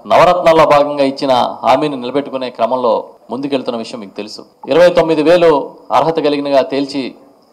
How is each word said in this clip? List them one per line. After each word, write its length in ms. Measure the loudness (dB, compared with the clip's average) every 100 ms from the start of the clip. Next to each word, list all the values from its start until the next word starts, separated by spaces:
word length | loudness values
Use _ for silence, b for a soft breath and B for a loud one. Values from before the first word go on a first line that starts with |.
| 0
నవరత్నాల్లో 580 | 4 4 4 2 4 4
భాగంగా 380 | 4 2 0
ఇచ్చిన 280 | -2 -2 0
హామీని 640 | 0 0 -2 0 0 0 -6
నిలబెట్టుకునే 520 | -6 -6 -6 -8 -8
క్రమంలో 600 | -4 -2 0 0 -2 -4 -16 -14
ముందుకెళ్తున్న 460 | -10 -6 -6 -4 -8
విషయం 220 | -10 -14
మీకు 160 | -14 -14
తెలుసు. 300 | -14 -16 -20 _ -2
ఇరవై 220 | 2 4
తొమ్మిది 340 | 4 2 2
వేలు 520 | 2 4 4 2 -2 -12 -4
అర్హత 240 | -2 0 0
కలిగినగా 460 | -2 -2 0 0
తేల్చి 540 | 0 -2 -6 -6 -8 -12 -20 _ _